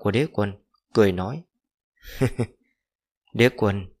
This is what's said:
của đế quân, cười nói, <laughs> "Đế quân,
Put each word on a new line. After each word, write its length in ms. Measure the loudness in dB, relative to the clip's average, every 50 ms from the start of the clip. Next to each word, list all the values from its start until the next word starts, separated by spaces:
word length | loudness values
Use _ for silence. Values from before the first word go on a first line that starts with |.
của 100 | -2 0
đế 160 | 0 0 0 -2 -2
quân, 200 | -4 -4 -4 -4 -10 _ _ _ _ _ _ 2
cười 180 | 4 4 4 2
nói, 300 | 0 -4 -6 -8 -10 -12 _ _ _ _ _ _ _ _ _ _ _ -20 -18 -4 -2
<laughs> 80 | -2 -2 -2 -4 -6 -8 _ _ _ _ _ _ _ _ _ _ _ _ _ _ _ _ 0
"Đế 160 | 2 2 2
quân, 380 | 2 2 0 0 0 -2 -6 -10 -16 _